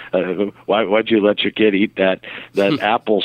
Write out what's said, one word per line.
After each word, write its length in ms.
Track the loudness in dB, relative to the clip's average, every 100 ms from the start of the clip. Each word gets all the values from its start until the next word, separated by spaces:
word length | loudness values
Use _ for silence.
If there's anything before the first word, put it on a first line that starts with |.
| -6
uh, 380 | -4 -2 -2 -4 -6 -2
why, 180 | 0
why'd 260 | 0 0 2
you 140 | 2
let 180 | 2 2
your 100 | -2
kid 240 | 0 2 2
eat 200 | 0 0
that, 240 | -2 -2 -6 -18 -8 -2
that 240 | 0 0
<laughs> 20 |
apple 420 | 0 -2 0 -2